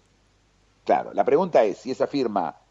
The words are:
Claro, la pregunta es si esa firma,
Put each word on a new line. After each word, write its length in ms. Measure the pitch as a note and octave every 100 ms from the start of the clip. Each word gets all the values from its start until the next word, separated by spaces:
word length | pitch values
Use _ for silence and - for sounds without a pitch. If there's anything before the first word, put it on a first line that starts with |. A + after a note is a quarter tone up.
| _ _ _ _ _ _ _ _
Claro, 280 | - E2 A1+
la 120 | F2+
pregunta 400 | A2 C#3+ F#3 D3
es 140 | G#2+ -
si 120 | B2
esa 160 | B2+ C3+
firma, 500 | C#3 A#2 G2+ D#2+ - _